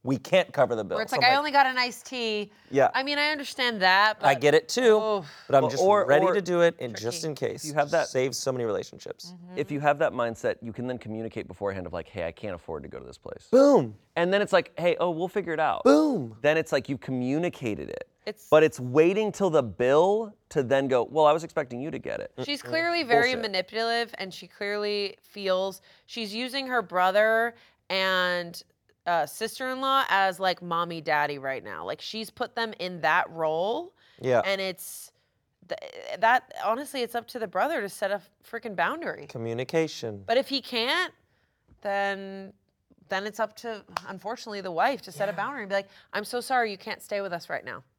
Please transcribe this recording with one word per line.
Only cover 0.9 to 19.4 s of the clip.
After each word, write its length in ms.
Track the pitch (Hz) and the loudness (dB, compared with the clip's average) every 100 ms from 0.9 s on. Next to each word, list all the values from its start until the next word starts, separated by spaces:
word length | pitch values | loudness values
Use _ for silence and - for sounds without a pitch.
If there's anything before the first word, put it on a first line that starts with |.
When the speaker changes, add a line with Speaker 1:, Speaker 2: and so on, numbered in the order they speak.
Speaker 2:
Where 60 | - | -4
it's 80 | 220 | -2
Speaker 1:
So 60 | - | 2
Speaker 2:
like, 80 | |
Speaker 1:
I'm 60 | 247 | 4
Speaker 2:
"I 20 | |
Speaker 1:
like, 60 | 269 | 4
Speaker 2:
only 120 | 302 | 4
got 140 | 277 | 4
an 120 | 262 254 | 4 2
iced 280 | 247 240 | -2 -4
tea." 440 | - 254 226 214 208 _ _ | -10 -6 -2 -4 -6 _ _
Speaker 1:
Yeah. 180 | 139 - | 4 4
Speaker 2:
I 100 | 254 | 2
mean, 140 | 269 285 | -2 0
I 140 | 294 | 0
understand 500 | 302 285 - 247 220 | -2 -8 -2 -2 2
that, 340 | 185 190 214 214 | 4 6 4 4
Speaker 1:
I 140 | 143 | 2
Speaker 2:
but 60 | 135 | 4
Speaker 1:
get 120 | 147 | 4
it 160 | 147 - | 4 2
too, 280 | 240 247 214 | 2 6 6
Speaker 2:
Oof. 240 | 220 202 147 - - | 4 -2 -6 -18 2
Speaker 1:
but 80 | 139 | 4
I'm 80 | |
Speaker 3:
Or, 40 | 131 | 4
Speaker 1:
just 140 | 139 | 2
Speaker 3:
or, 220 | 190 208 | 4 6
Speaker 1:
ready 200 | 151 143 | 6 4
Speaker 3:
or 80 | 180 | 6
Speaker 1:
to 80 | 202 | 2
do 200 | 180 175 | 0 4
it 140 | 170 165 | 4 2
in, 120 | 127 | -10
Speaker 2:
Tricky. 120 | 101 | -6
Speaker 1:
just 220 | 113 - | -6 -4
in 100 | 156 | -6
case. 300 | 135 117 - | -4 -4 -4
Speaker 3:
You 80 | 151 | -4
have 180 | 147 143 | -2 2
that 160 | 165 - | 0 0
Speaker 1:
Saves 300 | 131 131 127 | 0 0 -2
so 160 | 135 | -4
many 100 | 127 | -2
relationships. 680 | 113 95 - - - - - | -2 -2 -6 -14 -14 -14 -14
Speaker 2:
Mm-hmm. 220 | 180 175 180 | -18 -12 -8
Speaker 3:
If 120 | 147 | -4
you 120 | 147 | 0
have 180 | 147 143 | 2 2
that 140 | 156 | 0
mindset, 440 | 113 117 113 117 - | 0 -4 -2 -4 -4
you 100 | 117 | -8
can 160 | 110 123 | -8 -6
then 100 | 127 | -8
communicate 480 | 107 110 113 113 - | -8 -8 -8 -8 -10
beforehand 400 | 92 101 98 85 | -6 -4 -4 -8
of 60 | |
like, 140 | 87 82 | -8 -8
"Hey, 180 | 98 | -6
I 60 | 85 | -8
can't 240 | - 107 | -8 -10
afford 280 | 85 - 78 | -10 -8 -10
to 60 | 71 | -10
go 100 | 64 | -14
to 60 | |
this 120 | 62 - | -16 -16
place." 300 | - - _ | -16 -16 _
Speaker 1:
Boom. 440 | 247 285 247 120 101 _ | 6 8 6 4 -8 _
Speaker 3:
And 160 | 160 175 | -2 0
then 80 | 202 | 2
it's 120 | 208 | 4
like, 180 | 190 - - | 2 2 -2
"Hey, 160 | 175 - | 0 2
oh, 100 | 180 | -2
we'll 180 | 160 180 | -2 -4
figure 240 | 208 170 | -4 -4
it 80 | 156 | -2
out." 240 | 151 - | -2 4
Speaker 1:
Boom. 540 | - 294 311 226 117 110 | 6 6 4 0 -4 0
Speaker 3:
Then 160 | 147 160 | 2 2
it's 140 | 156 | 0
like 160 | 143 - | -2 -2
you've 140 | 143 | -8
communicated 880 | - 127 123 147 175 - 113 101 69 | -4 -4 -2 0 -2 -4 -6 -6 -8
it. 180 | - - _ | -10 -12 _
Speaker 2:
It's 220 | - - - | -12 -12 6
Speaker 3:
But 140 | 156 | 6
it's 160 | 156 - | 6 2
waiting 520 | 123 135 170 202 214 | 2 6 6 4 0
till 160 | - | 0